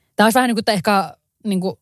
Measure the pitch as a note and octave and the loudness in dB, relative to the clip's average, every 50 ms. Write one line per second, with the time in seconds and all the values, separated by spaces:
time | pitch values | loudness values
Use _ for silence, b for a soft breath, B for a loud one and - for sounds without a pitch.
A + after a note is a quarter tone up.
0 | B B B - G#3 A3+ A3 B3+ B3+ A#3+ A3+ A3 - A#3 G#3 F3+ - A3 G3+ G3 | B B B 2 2 4 4 2 0 0 -2 -2 -2 -2 -2 -2 0 0 0 0
1 | E3+ - - _ _ _ _ _ - G#3+ F#3+ F3+ F3+ F#3 - - | 0 -4 -10 _ _ _ _ _ -6 -4 -4 -4 -4 -6 -8 -10